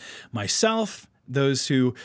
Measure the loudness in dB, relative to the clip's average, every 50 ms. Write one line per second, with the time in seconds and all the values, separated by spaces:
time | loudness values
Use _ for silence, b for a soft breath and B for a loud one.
0 | B B B B B B -6 -4 -2 -2 0 2 2 2 2 0 -2 -2 -6 -12
1 | -16 -20 _ _ _ -4 0 2 2 2 2 0 0 2 2 4 2 2 0 B